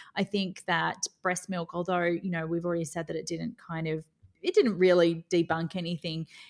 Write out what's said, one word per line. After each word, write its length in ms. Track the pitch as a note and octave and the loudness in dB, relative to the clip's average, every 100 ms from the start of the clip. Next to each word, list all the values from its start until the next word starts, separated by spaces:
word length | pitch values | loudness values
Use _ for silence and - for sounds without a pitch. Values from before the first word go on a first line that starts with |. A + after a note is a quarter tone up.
| - | -12
I 100 | - F#3+ | -6 -2
think 400 | G#3 F#3+ F#3 - | -2 -4 -6 -4
that 320 | E3+ E3 - - _ | -2 -2 -4 -10 _
Breast 260 | F#3 F3+ - | -2 -2 -4
Milk, 220 | F#3 E3 | -6 -6
although, 300 | E3+ F3 F3+ | -6 -2 0
you 260 | F3 E3+ F#3+ | 2 0 -2
know, 160 | E3+ D#3+ | -4 -2
we've 200 | E3+ F3 | -2 -2
already 180 | E3+ | -2
said 240 | D#3+ F3 D#3 | -2 -6 -6
that 80 | D#3+ | -6
it 100 | D#3+ | -6
didn't 300 | E3 E3 - | -6 -6 -10
kind 300 | - E3 D#3+ | -10 -6 -4
of, 160 | D#3 D#3 _ - _ | -4 -8 _ -20 _
it 120 | C#4 | 0
didn't 240 | F#4 C4+ F3 | 4 4 6
really 480 | F#3 F3+ E3+ E3 - | 6 8 6 2 0
debunk 460 | F3 E3 E3 E3 F#3 | 0 2 0 -2 -4
anything. 500 | E3+ E3+ E3+ D#3+ D#3+ - - | -6 -6 -6 -6 -8 -12 -18